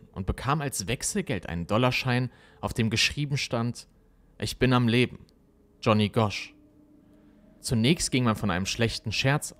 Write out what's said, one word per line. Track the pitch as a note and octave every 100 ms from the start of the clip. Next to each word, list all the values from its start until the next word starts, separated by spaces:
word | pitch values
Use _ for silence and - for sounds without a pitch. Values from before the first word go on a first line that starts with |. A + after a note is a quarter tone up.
| -
und | - G2
bekam | - A#2+ D3+
als | C#3+ - F#2
Wechselgeld | A#2+ - G#3+ - G#2+ -
einen | E2+ E2+
Dollarschein, | G#2 B2+ B2+ B2+ B2 B2+ - - -
auf | G2+
dem | - A2+
geschrieben | - - - D3 C#3
stand: | - A#2+ A#2 A#2 - _ _ _ _ _
„Ich | G#2+ -
bin | B2+
am | B2 A#2+
Leben, | A#2+ B2 - - _ _ _ _ _
Johnny | - G#2+ G#2
Gosch.“ | A#2 G#2+ - - - - _ _ - _ _ _ - - -
Zunächst | - A#2+ A#2+ E3 -
ging | C3
man | B2 G#2
von | G#2
einem | F2 F#2+
schlechten | - A#2 - -
Scherz | F#2+ C3+ D3 -